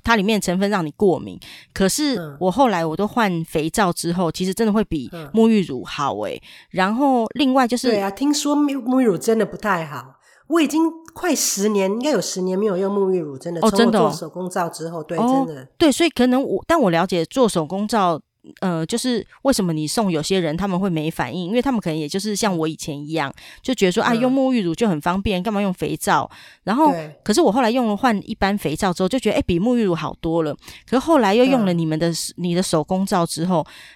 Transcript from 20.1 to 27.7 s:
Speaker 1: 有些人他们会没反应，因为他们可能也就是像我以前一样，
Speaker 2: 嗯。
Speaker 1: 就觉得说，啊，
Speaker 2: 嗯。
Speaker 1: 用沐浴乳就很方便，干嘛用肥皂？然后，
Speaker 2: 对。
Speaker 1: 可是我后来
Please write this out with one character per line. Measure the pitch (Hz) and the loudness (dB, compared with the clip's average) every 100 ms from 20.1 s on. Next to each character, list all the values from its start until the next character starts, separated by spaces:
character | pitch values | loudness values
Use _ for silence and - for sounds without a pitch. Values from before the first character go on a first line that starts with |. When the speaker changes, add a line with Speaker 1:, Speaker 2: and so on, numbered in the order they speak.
Speaker 1:
有 | 156 | -2
些 | 151 190 | 0 0
人 | 160 165 | 0 -2
他 | 202 | -2
们 | 180 | -2
会 | 196 | -2
没 | 160 156 | -2 -2
反 | - 127 160 | -4 -6 -6
应， | 175 | -2
因 | |
为 | 240 | -2
他 | 269 | 0
们 | 233 | -2
可 | 180 | -2
能 | 156 | -4
也 | 147 | -4
就 | 196 | -4
是 | 208 | -4
像 | 196 214 170 | -2 -2 0
我 | 160 | -2
以 | |
前 | 151 - 143 | -4 -10 -10
一 | 147 | -6
样， | 156 139 | -4 -4
Speaker 2:
嗯。 | - - - | -8 -20 -12
Speaker 1:
就 | - | -6
觉 | 254 | 0
得 | 185 | 2
说， | 214 | 2
啊， | 220 | 0
Speaker 2:
嗯。 | 226 | 2
Speaker 1:
用 | 254 | 2
沐 | 269 262 | 2 2
浴 | 247 | 2
乳 | 175 | 0
就 | 160 226 | 0 0
很 | 156 | 0
方 | 175 185 | -2 -2
便， | 208 180 | -2 -2
干 | 196 | -2
嘛 | 202 | -2
用 | 202 | -2
肥 | 180 151 | -2 -4
皂？ | 156 - 156 - - - - | -4 0 0 0 -8 -20 -12
然 | - | -4
后， | 240 311 | 2 2
Speaker 2:
对。 | 170 156 - | 2 -4 -10
Speaker 1:
可 | - | 0
是 | 214 | 4
我 | 277 | 4
后 | 226 | 4
来 | 226 | 2